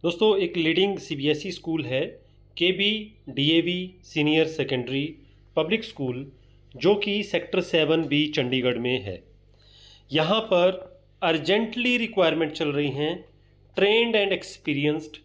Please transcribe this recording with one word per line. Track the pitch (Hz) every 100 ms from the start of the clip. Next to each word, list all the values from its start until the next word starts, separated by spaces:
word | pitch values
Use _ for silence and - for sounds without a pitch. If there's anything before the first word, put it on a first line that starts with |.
दोस्तों, | 175 170 220 196
एक | 180 175
लीडिंग | 160 165 196 185
सीबीएसई | - 147 143 151 190
स्कूल | - 165 160 127
है, | 131 165 - _ _ - -
केबी | 175 185 202 214 214 - -
डीएवी | 135 139 165 165 180 185 -
सीनियर | - 156 147 156 156
सेकेंडरी | 156 131 131 120 135 151 - - _ - -
पब्लिक | 156 220
स्कूल, | - - 135 123 143 - _ - _ 135
जो | 170 208
कि | 208 202
सेक्टर | 196 175 - 190
सेवन | 175 165 151 165 151
बी | 143 151
चंडीगढ़ | 151 123 131 123 120
में | 123 123
है। | 98 87 - - _ _ _ - - - _
यहाँ | 147 160 220
पर | 220 180 180 185 - - _ _
अर्जेंटली | 180 165 147 202 226 240 247 247
रिक्वायरमेंट | 226 202 165 156 160
चल | 156 151
रही | 143 147
हैं | 135 151 180 - _ _ _ _ -
ट्रेंड | 196 220 233 220
and | 196 185
experienced | - - - 139 147 151 151 -